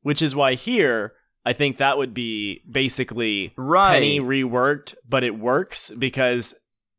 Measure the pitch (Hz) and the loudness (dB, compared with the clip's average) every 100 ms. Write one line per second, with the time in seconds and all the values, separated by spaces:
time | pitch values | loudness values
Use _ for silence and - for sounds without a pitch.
0 | 147 143 156 139 135 127 226 240 147 113 | -4 0 0 2 2 0 0 2 2 2
1 | 104 - _ _ 120 123 143 127 139 135 | -2 -10 _ _ -4 0 -2 0 0 0
2 | 131 117 117 107 101 - - 135 135 - | -2 -4 -6 -4 -6 -8 -6 -2 0 -2
3 | 123 113 113 101 87 - 131 180 196 156 | -4 -2 -2 -2 -4 -8 0 4 6 4
4 | 143 143 127 135 127 123 135 143 - - | 4 0 0 -2 0 2 2 0 -6 -18
5 | 113 131 123 107 117 143 190 - - 117 | -4 0 0 -2 0 0 0 -4 -4 -4
6 | 127 135 127 123 117 - _ _ _ | -4 0 0 0 -4 -8 _ _ _